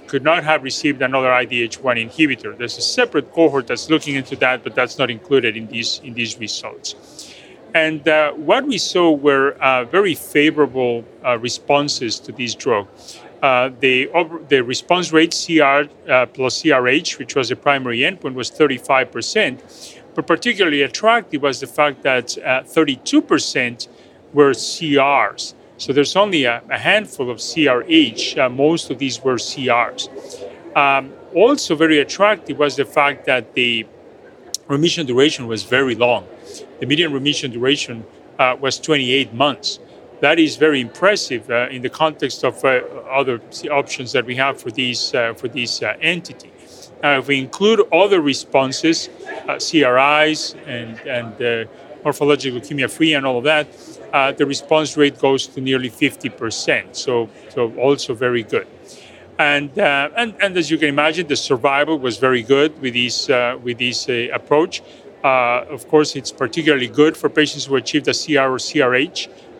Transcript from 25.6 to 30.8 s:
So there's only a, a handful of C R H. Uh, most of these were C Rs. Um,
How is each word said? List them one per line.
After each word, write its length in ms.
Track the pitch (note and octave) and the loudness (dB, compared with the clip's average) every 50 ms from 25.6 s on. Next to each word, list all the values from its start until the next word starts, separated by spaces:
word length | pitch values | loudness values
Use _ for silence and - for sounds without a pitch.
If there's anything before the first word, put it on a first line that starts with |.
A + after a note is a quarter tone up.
| - - _ | -20 -20 _
So 140 | - - - | -12 -4 0
there's 240 | C3 C#3+ C#3 - - | 2 2 2 2 4
only 300 | F#3 G#3 G#3 F3+ D3+ C3 | 2 2 2 2 0 2
a, 160 | A#2+ A#2 A#2 - - | 0 0 -2 -4 -6
a 80 | C3+ | -6
handful 520 | G#2+ A2+ E3 F#3+ G#3+ G#3 - - - C3 B2 | -2 0 2 2 0 0 -4 -8 -8 -6 -6
of 100 | A#2+ G#2+ | -6 -8
C 260 | - - - E3 D3 | -8 -8 -2 0 2
R 160 | C#3 B2 A#2+ - - | 2 2 2 0 4
H. 480 | D#3+ D#3+ D3 A#2+ A2+ - - - - | 4 4 4 4 0 -6 -6 -4 0
Uh, 120 | D3+ C3+ B2 | 0 0 0
most 420 | B2 C3+ C#3+ D3+ E3+ D#3 - - | 2 2 2 2 2 0 -2 -6
of 80 | C3+ A#2 | -6 -4
these 220 | C#3 C3 A#2 - - | -4 -6 -6 -2 -2
were 160 | C3 B2+ A2+ | 0 0 0
C 300 | - - - D3+ B2+ B2 | -4 -6 -8 -6 0 0
Rs. 380 | A#2 A#2+ A#2 G#2 - - - - - - - - - - - - - - - - - | 2 2 2 -2 -4 -10 -12 -10 -12 -16 -16 -16 -16 -14 -14 -16 -16 -18 -12 -4 0
Um, 360 | D#3 | 2